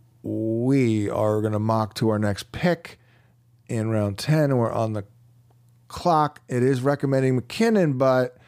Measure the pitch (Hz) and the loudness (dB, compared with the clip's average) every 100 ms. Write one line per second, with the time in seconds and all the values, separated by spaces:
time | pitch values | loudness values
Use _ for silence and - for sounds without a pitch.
0 | _ _ 107 107 110 113 127 139 123 107 | _ _ -8 -6 -2 -2 0 2 2 0
1 | 101 - 107 107 107 107 110 113 110 - | 0 0 0 0 -2 -2 0 0 -2 -2
2 | 110 107 104 98 - - 180 170 - - | 0 0 -2 -4 -8 -4 -2 -2 -6 -20
3 | _ _ _ _ _ _ - 120 110 110 | _ _ _ _ _ _ -8 -4 -2 0
4 | 104 101 - 156 143 131 113 113 113 107 | -2 -4 -2 0 2 2 0 -2 -4 -4
5 | 98 _ _ _ _ _ _ _ - - | -10 _ _ _ _ _ _ _ -18 -4
6 | 175 156 147 - - 123 127 131 135 143 | 0 2 2 -2 -4 0 2 2 0 0
7 | 139 135 131 127 117 - 226 214 160 127 | 0 0 2 0 -2 -2 2 2 2 2
8 | 131 127 123 - | 2 2 0 -6